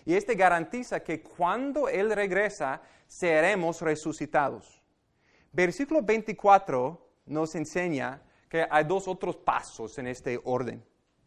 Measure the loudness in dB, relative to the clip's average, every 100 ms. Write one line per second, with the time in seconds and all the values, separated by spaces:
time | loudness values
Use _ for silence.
0 | -2 0 0 4 4 4 -2 -8 -6 -6
1 | -6 -8 -8 -4 -2 -2 -2 -2 -2 0
2 | 0 0 0 0 0 -2 -6 -6 -10 _
3 | _ -4 2 4 4 2 0 -2 -2 -2
4 | -4 -6 -2 0 0 -2 -14 _ _ _
5 | _ _ _ _ _ 0 0 0 -2 0
6 | 2 0 -2 0 6 6 6 -2 -2 -6
7 | _ _ -8 -4 -4 -4 -4 -2 -2 -2
8 | -4 -8 _ _ _ -2 2 2 2 0
9 | -4 -6 -6 -4 -2 -2 -2 -10 -12 -10
10 | -8 -8 -6 -6 -2 -2 -4 -10 -14 _
11 | _ _